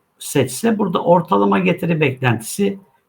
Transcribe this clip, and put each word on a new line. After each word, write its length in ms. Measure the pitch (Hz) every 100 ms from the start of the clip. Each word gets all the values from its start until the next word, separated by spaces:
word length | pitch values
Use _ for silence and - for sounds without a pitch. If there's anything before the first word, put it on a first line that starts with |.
| _ -
seçse 600 | - 143 - - 226 208
burada 240 | 202 196
ortalama 540 | 185 175 165 202 202 196
getiri 420 | 185 165 170 165
beklentisi 800 | 147 127 127 107 - - 196 196 - _